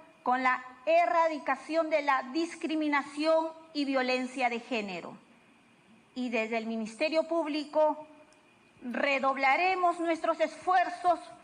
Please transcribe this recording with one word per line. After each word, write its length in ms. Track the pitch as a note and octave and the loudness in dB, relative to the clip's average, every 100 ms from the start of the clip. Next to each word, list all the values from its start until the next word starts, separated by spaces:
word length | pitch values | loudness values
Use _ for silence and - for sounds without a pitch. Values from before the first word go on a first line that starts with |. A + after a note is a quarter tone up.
| - - | -20 -8
con 180 | - B3+ | -2 2
la 220 | B3+ B3+ - B3+ - | 2 0 -4 -8 2
erradicación 1000 | E4 E4+ E4+ E4 D4+ D4+ C4 - D#4+ D#4+ | 4 4 4 2 0 -2 -4 -2 -2 2
de 120 | D#4 | 0
la 220 | C#4+ C4 B3 | 2 0 0
discriminación 1120 | D4 E4+ - C#4+ D#4 D4+ C#4+ C#4 D4 D#4 D#4+ D#4+ - - | -4 -4 -4 -4 -2 0 0 -2 -2 2 2 0 -8 -10
y 120 | D4 C#4 | -4 0
violencia 640 | C#4 B3+ B3+ B3+ C4 B3 | 0 2 0 -2 -2 -2
de 100 | A#3 | -2
género. 560 | A#3 A#3+ G#3 F3 - - _ _ _ _ _ _ _ - _ B3+ | -4 -4 -4 -8 -10 -16 _ _ _ _ _ _ _ -20 _ -8
Y 140 | B3 | -4
desde 280 | A3+ A3 A3+ | -2 -2 -4
el 80 | A3+ | -4
Ministerio 600 | A3+ G#3+ - D#4 D#4+ D#4+ | -4 -6 -2 0 0 0
Público 800 | E4 D#4 D4+ D4 D#4 D4+ - - - - - _ _ _ _ | -2 -2 -4 -2 2 2 2 -10 -20 -20 -20 _ _ _ _
redoblaremos 1160 | B3+ A#3 C#4+ C4+ C4+ C4+ C4+ D4 F#4 F#4+ F4 E4+ | -8 -2 0 2 0 2 2 4 2 2 2 2
nuestros 400 | E4+ D#4+ E4 D#4+ | 0 0 0 0
esfuerzos 800 | D#4 - - F#4 F4 F4 F4+ E4 - - | -2 -2 2 2 2 0 0 0 -2 -20